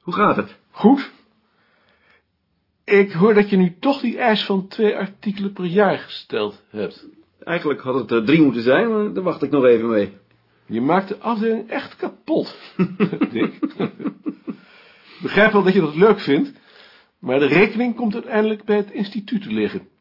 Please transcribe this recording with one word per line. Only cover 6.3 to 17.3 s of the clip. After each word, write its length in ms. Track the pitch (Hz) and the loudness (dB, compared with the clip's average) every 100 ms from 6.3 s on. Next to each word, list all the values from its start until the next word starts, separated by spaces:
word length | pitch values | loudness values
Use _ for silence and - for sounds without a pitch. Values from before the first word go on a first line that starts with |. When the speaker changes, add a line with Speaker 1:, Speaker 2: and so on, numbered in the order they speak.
| 117 104 104 _ | -6 -6 -8 _
Speaker 2:
hebt. 360 | 104 98 - - _ _ _ | -8 -8 -10 -20 _ _ _
Speaker 1:
Eigenlijk 380 | - 170 165 131 | -8 -4 -4 -4
had 140 | 131 | -4
het 160 | 131 110 | -4 0
er 140 | 117 | -2
drie 180 | 107 160 | 2 4
moeten 200 | 147 117 | 4 2
zijn, 260 | 117 143 233 | 2 2 2
maar 240 | 214 208 | -2 -2
daar 100 | 180 | -4
wacht 200 | 185 - | -6 -4
ik 80 | 139 | -2
nog 140 | 143 | 2
even 240 | 127 117 117 | 4 4 4
mee. 240 | 110 98 - _ _ _ _ _ | 0 -2 -6 _ _ _ _ _
Speaker 2:
Je 140 | 110 | -4
maakt 280 | 135 180 196 | 2 0 0
de 100 | - | -8
afdeling 500 | 220 226 226 226 - | -6 -4 -2 -4 -6
echt 280 | - - - | -10 -10 -10
kapot, 600 | 359 - - 311 - - - - 185 | -12 -10 -4 -4 -4 -12 -18 -6 -6
<laughs> 400 | - 202 165 - | -2 -4 -2 -4
Dick. 220 | 110 - - - - - - - - - - - - _ - - _ _ | -2 -4 -4 -10 -6 -8 -6 -12 -10 -14 -14 -16 -16 _ -20 -20 _ _
Ik 120 | - 180 | -12 -4
begrijp 260 | 190 214 | 2 4
wel 100 | 202 | 4
dat 100 | 185 | 2
je 80 | 190 | 2
dat 160 | 156 151 | 0 4
leuk 240 | 214 208 | 4 4
vindt, 320 | - 143 277 - _ - - _ _ _ | 2 0 0 -8 _ -20 -20 _ _ _
maar 200 | 127 | -2